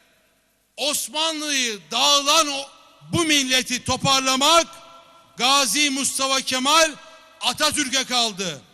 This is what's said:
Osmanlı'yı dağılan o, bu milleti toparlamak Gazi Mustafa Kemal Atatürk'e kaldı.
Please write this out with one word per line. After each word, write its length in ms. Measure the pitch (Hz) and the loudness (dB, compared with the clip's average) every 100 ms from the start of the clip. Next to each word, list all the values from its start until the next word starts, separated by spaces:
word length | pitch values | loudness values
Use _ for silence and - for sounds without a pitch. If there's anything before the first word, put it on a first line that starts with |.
| _ _ _ _ _ _ _ - | _ _ _ _ _ _ _ -8
Osmanlı'yı 1000 | 277 277 - 302 320 311 302 277 240 202 156 | -4 -4 -6 -4 -4 -4 -4 -2 -2 -6 -6
dağılan 560 | 226 285 285 285 320 294 | 0 2 2 4 2 2
o, 220 | 277 277 - - _ 151 | -2 -10 -18 -20 _ -4
bu 100 | 330 | -2
milleti 600 | 311 294 262 254 247 247 | 2 2 2 0 -2 -6
toparlamak 840 | - 254 277 269 262 262 285 339 320 - - - - - _ - | -4 -2 2 2 2 2 4 4 2 -6 -20 -20 -20 -20 _ -4
Gazi 520 | 247 277 262 285 294 | 0 2 2 0 0
Mustafa 520 | 269 247 - 269 269 | 0 -4 -2 -2 -2
Kemal 500 | 262 262 262 320 320 240 - - - - | -2 -2 2 4 4 0 -18 -20 -20 -8
Atatürk'e 600 | 226 247 302 285 269 262 | -6 -2 -2 0 -2 -2
kaldı. 580 | 247 247 233 185 185 135 - | -2 -2 -2 -4 -8 -10 -16